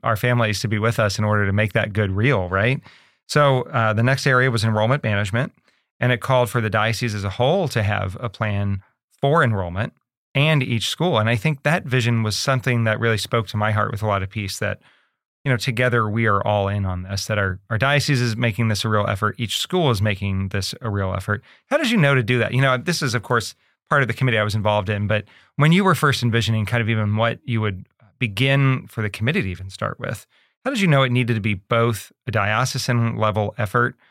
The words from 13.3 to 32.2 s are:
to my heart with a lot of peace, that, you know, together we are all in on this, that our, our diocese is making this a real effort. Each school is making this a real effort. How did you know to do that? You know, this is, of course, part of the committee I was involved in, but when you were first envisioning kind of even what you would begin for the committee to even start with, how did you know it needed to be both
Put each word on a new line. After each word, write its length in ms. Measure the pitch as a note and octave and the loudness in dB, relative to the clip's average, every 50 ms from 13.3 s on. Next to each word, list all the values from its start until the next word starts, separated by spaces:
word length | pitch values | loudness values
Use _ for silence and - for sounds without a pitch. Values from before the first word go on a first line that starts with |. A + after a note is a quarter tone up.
| - A#2 G#2+ - | -2 -2 -2 -2
to 80 | - | -2
my 140 | G#2 G#2+ A2 | -2 0 0
heart 200 | G#2+ G#2+ G#2+ G#2+ | 0 0 -2 -2
with 100 | A2 G2 | -4 -4
a 60 | A2 | -2
lot 160 | G#2+ G2+ G2 F#2+ | 0 0 0 -2
of 60 | F#2+ | -4
peace, 300 | - G#2+ G2+ F#2+ - - | -6 -8 -8 -6 -6 -4
that, 220 | G#2+ G2+ G2 - _ _ _ _ _ _ _ _ _ _ _ _ - | -4 -4 -6 -6 _ _ _ _ _ _ _ _ _ _ _ _ -2
you 60 | C#3 | -2
know, 60 | B2+ | -2
together 520 | G#2+ - C3+ A2+ A#2+ B2+ B2 A#2+ A#2+ A2 G#2+ | 0 -2 -2 -2 0 0 2 2 0 0 0
we 160 | G#2 A#2 A2+ | 0 0 2
are 200 | G#2+ G2+ G2 - | 2 2 2 2
all 220 | G#2 G#2 G#2 G2 | 0 0 0 0
in 180 | G2 G2+ G2+ F#2+ | 0 -2 -2 -2
on 180 | F#2 F2+ F2+ F#2 | -2 -4 -6 -6
this, 240 | F#2+ G2+ G2 - | -6 -6 -6 -4
that 100 | - G#2+ | -2 -2
our, 220 | G#2 G2 F#2+ F#2 - _ - | 0 0 -2 -2 -6 _ -4
our 80 | A2+ | -2
diocese 420 | G#2+ C3+ C#3 C#3+ C#3 - D3+ C#3+ A#2+ | 0 2 2 2 2 2 2 0 0
is 160 | B2 A#2 G#2+ | 0 0 -2
making 320 | A#2 A#2+ A#2 G2+ - A#2 | -2 -2 -2 0 0 0
this 160 | A2 G#2+ - - | 0 0 0 0
a 60 | A2 | 0
real 160 | G#2+ G#2 G2+ | 0 0 0
effort. 280 | G#2 G2+ F#2+ G#2+ G#2 - | 0 -2 -2 -2 -4 -4
Each 220 | - A#2+ - - - | -4 -6 -6 -6 -6
school 320 | - - F3+ F#3 E3 C3+ | -6 -4 -2 0 2 2
is 100 | A2+ F#2+ | 2 2
making 480 | G#2+ G#2+ G2+ - G#2 G2 F#2+ F#2+ G2 F#2+ | 0 -2 -2 -2 -4 -4 -2 -2 -4 -2
this 240 | - G2 F#2+ - - - | -4 -4 -4 -6 -8 -8
a 80 | - A2+ | -6 -6
real 240 | G2+ G2+ F#2+ F#2+ F#2+ | -4 -2 -2 -2 -4
effort. 280 | F#2 - - G#2 A2+ - - - _ _ - | -4 -4 -4 -4 -4 -6 -14 -20 _ _ -2
How 80 | C4+ | 0
did 120 | D#4 D#4 A3 | 0 0 2
you 80 | A#3+ | 2
know 180 | G3+ D3 C#3 C#3 | 4 4 4 4
to 80 | B2+ A#2 | 2 2
do 160 | G#2+ B2 A#2+ | 2 0 0
that? 140 | A2 - A#2 | 0 0 0
You 80 | B2+ | 2
know, 160 | C#3 C3+ B2+ | 2 2 2
this 240 | B2 B2 F3+ E3 - | 0 -2 -4 -4 -2
is, 120 | D#3 B2 A2 | -2 -2 -2
of 100 | A#2+ - | -4 -2
course, 320 | - B2 A2+ G#2 - - _ _ _ _ _ _ - | 0 0 0 0 -4 -12 _ _ _ _ _ _ 0
part 120 | D#3 C#3+ | 2 2
of 60 | C3+ G#2+ | 2 0
the 40 | - | -2
committee 240 | - C3+ B2+ A2+ G#2+ | -2 0 0 2 2
I 40 | G#2 | 0
was 120 | G#2 G2+ | 0 0
involved 340 | A2 G2 G#2+ G#2 G#2 G#2 G#2+ | 0 2 2 2 2 0 -2
in, 180 | G#2 G2+ G2+ | -2 -2 0
but 160 | G2 A2 G#2 - - - - _ _ - | 0 0 -2 -2 -6 -18 -20 _ _ -2
when 160 | - C#3+ D#3 | 2 4 4
you 120 | E3+ F#3+ G3+ | 4 4 4
were 100 | F#3+ D#3 | 4 2
first 260 | - D#3 C#3 B2+ - B2 | 2 2 0 2 2 0
envisioning 420 | A#2+ G#2+ A#2 G#2 A2+ A2 A2 G#2 | 0 2 2 0 0 0 0 0
kind 160 | - B2 A#2 | 0 -2 -2
of 80 | A2 A2 | 0 0
even 260 | A2+ A2 G#2+ G#2 G#2 | 0 0 0 0 0
what 240 | G#2+ A2+ A#2 - - - | 2 0 0 -2 -4 -6
you 160 | B2+ A#2 A2 | -4 -2 -2
would 240 | A2 G#2 F#2+ F#2 - _ _ _ A2 G2+ _ - | -2 -2 -4 -6 -12 _ _ _ _ _ _ -6
begin 680 | B2 A2 G2 G#2 C3 C#3 C#3 C#3 C#3 C3+ C3 - - | -4 -4 -2 0 0 2 2 4 4 2 2 0 -4
for 140 | - - - | -10 -8 -6
the 80 | A#2 - | -6 -4
committee 320 | - - A2 C3 E3+ G3+ | -4 -4 -2 -2 -2 -2
to 80 | - F#2+ | -2 -4
even 200 | F2 - G2 F#2+ | -6 -8 -10 -12
start 300 | - - - G2+ - - | -10 -6 -6 -6 -6 -8
with, 260 | - - G#2+ - - _ _ _ _ _ _ _ - | -8 -8 -8 -10 -12 _ _ _ _ _ _ _ -6
how 60 | C4 | -4
did 100 | C#4+ G#3+ | -2 0
you 80 | G3 | 2
know 140 | E3+ C#3+ C3+ | 4 4 4
it 100 | C3+ B2 | 4 2
needed 220 | A#2+ B2+ B2 A#2 A#2 | 2 0 0 0 0
to 80 | A2 | 0
be 140 | G2 A2 G2+ | 0 -2 -4
both 560 | F#2+ - - A#2 A#2 A#2 A#2+ A2 - - - _ _ | -4 -2 -2 0 2 2 2 0 -4 -8 -14 _ _